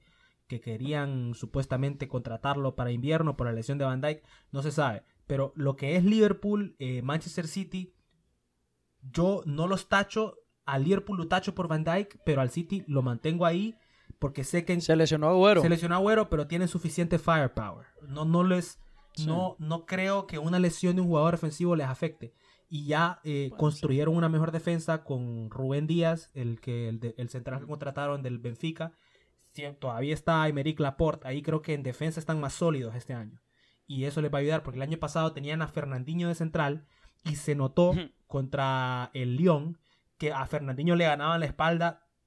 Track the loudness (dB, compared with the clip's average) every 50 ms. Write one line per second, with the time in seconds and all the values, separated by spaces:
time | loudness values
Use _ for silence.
0 | _ _ _ _ _ _ _ _ _ _ -12 -10 -8 -8 -8 -6 -4 -4 -2 -2
1 | -2 -2 -4 -4 -4 -4 -6 -8 -10 -4 -4 -4 -2 -2 -2 -2 0 -2 -2 -6
2 | -8 -6 -6 -6 -6 -6 -8 -4 -2 -2 -2 0 0 -2 -2 -2 -2 -2 -2 -2
3 | 0 0 2 2 2 0 -2 -2 -4 -2 -2 -4 -4 -4 -2 -2 0 0 0 0
4 | -2 -2 -4 -4 -10 _ -20 _ _ _ -8 -4 -4 -2 0 0 0 0 -2 -4
5 | -8 _ _ _ _ -4 -2 -2 -2 -2 -4 -2 -2 0 0 0 -2 0 2 4
6 | 6 6 6 6 6 6 4 2 0 0 0 0 -2 -4 -6 _ -6 -4 -4 -4
7 | -2 -2 -4 -4 -4 -6 -8 -8 -8 -6 -6 -8 -8 -8 -8 -10 -10 -10 _ _
8 | _ _ _ _ _ _ _ _ _ _ _ _ _ _ _ _ _ _ _ _
9 | -20 -6 0 2 2 2 2 0 -2 -4 -2 -2 0 0 -2 -2 0 0 2 2
10 | 2 0 -2 -2 -2 -2 -6 -12 _ _ _ _ _ -2 0 0 2 4 2 2
11 | 2 -2 -4 -4 0 0 0 0 0 -2 -4 -4 -2 -2 0 0 0 0 0 0
12 | -2 -4 -10 -4 _ 0 2 2 2 0 -2 -4 -4 -4 -4 -6 -4 0 0 0
13 | 0 0 -2 -2 -2 -2 0 2 2 2 4 2 0 -2 -4 -10 _ _ _ _
14 | _ -20 -8 -6 -4 -4 -4 -6 -6 -2 -2 0 0 2 0 0 4 4 6 6
15 | 6 4 4 4 4 4 6 8 8 8 8 8 6 6 4 2 2 0 0 2
16 | 4 4 4 4 4 2 0 -2 -2 -2 -2 -2 -2 0 -2 -4 -4 -4 -2 -2
17 | 0 0 0 0 2 2 4 4 2 0 -2 -4 -6 -8 -10 -12 -16 -20 _ -20
18 | -14 -12 -6 -2 2 4 4 4 6 4 4 2 0 -4 -10 -18 -20 -20 -20 -20
19 | _ _ _ -4 -2 0 0 0 -2 -2 -4 -6 -4 -4 -4 -4 -4 -6 -4 -2
20 | 0 0 0 0 -2 -4 -6 -6 -2 0 2 4 4 4 2 2 2 2 4 4
21 | 2 4 4 4 4 4 4 2 -2 -4 -2 0 2 2 2 2 0 -2 -4 -4
22 | -4 -6 -6 -8 -14 -16 -16 _ _ _ _ _ _ _ -10 -8 -2 0 2 2
23 | 2 0 0 -4 -6 -4 -2 -2 -2 -4 -2 2 2 2 2 0 0 0 2 2
24 | 2 2 2 2 2 4 4 2 2 2 0 -2 -2 -2 -2 0 0 -2 -2 -4
25 | -2 -4 -4 -4 -4 -4 -6 -6 -8 -8 -6 -6 -4 -2 0 0 0 2 2 2
26 | 2 2 2 0 -4 -10 _ -6 -4 -4 -4 -4 -6 -6 -4 -4 -4 -4 -6 -6
27 | -6 -8 -6 -8 -8 -8 -8 -10 -8 -8 -8 -8 -8 -8 -10 -8 -8 -8 -6 -4
28 | -4 -4 -4 -4 -4 -6 -6 -6 -6 -8 -8 -4 -6 -6 -4 -4 -8 -10 -10 _
29 | _ _ _ _ _ _ _ _ _ _ _ -12 -12 -12 -10 -8 -8 -6 -4 -4
30 | -2 -2 -2 0 2 2 4 4 4 2 0 0 0 -2 0 0 -2 -2 0 2
31 | 2 2 2 -2 -6 -8 -8 -4 -2 -2 -2 -2 -2 -4 -4 -4 -4 -6 -6 -4
32 | -4 -4 -4 -4 -4 -4 -2 -2 -2 -4 -4 0 0 0 0 0 -2 -6 -8 -10
33 | -10 -8 -10 -10 -10 -12 -16 -20 _ _ _ _ _ _ _ _ _ -8 -4 -4
34 | -4 -2 -2 -2 -2 0 0 0 0 0 0 0 -2 -6 -8 -6 -4 -4 -4 -4
35 | -4 -4 -2 0 -2 -2 -2 -4 -6 -6 -4 -4 -4 -4 -4 -6 -4 -4 -6 -6
36 | -6 -4 -4 -2 0 -2 -2 -2 -2 -2 0 0 0 0 -2 -4 -8 _ _ _
37 | _ -20 _ _ _ -6 -6 -4 -2 -2 0 0 0 2 4 4 4 4 4 2
38 | -2 -6 -12 _ _ _ -4 -4 -4 -2 -2 -2 0 0 0 0 0 -2 -2 -4
39 | -6 -6 -6 -4 -2 -2 0 4 6 6 6 4 2 -4 -8 -8 _ _ _ _
40 | _ _ _ _ -4 -4 -2 -4 -4 -4 -4 -4 -4 -4 -4 0 2 4 4 6
41 | 6 4 4 2 2 0 0 0 0 -2 -2 0 2 2 2 2 2 0 -2 -4
42 | _ _ _ _ _